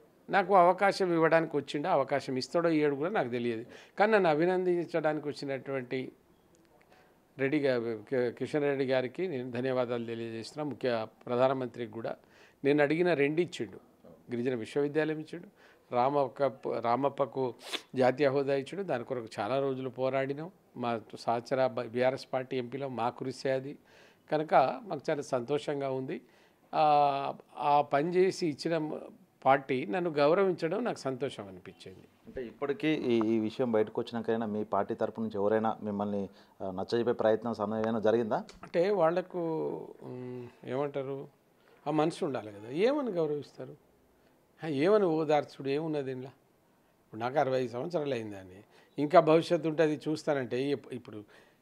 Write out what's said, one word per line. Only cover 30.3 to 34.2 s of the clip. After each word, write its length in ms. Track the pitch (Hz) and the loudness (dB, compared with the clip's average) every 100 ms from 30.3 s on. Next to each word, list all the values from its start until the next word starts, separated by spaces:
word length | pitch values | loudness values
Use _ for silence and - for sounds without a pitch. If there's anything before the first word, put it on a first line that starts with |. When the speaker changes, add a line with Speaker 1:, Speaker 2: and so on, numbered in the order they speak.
| 180 190 175 165 196 | 4 2 0 -2 -2
Speaker 1:
నాకు 140 | 240 156 | -4 -4
సంతోషం 500 | 135 131 139 - 101 | -6 -4 -6 -6 -12
అనిపించింది. 520 | 92 98 92 95 92 - _ - | -14 -18 -18 -20 -20 -20 _ -14
Speaker 2:
అంటే 200 | 123 117 | -10 -10
ఇప్పటికీ 420 | - 139 139 151 | -6 -4 0 2
ఈ, 320 | 156 123 117 | 2 4 4
ఈ 140 | 107 113 | 4 2
విషయం 340 | 110 - 127 | 0 0 2
బయటకు 280 | 110 107 - | 4 2 0
వచ్చినాకైనా 460 | 117 117 | -4 -4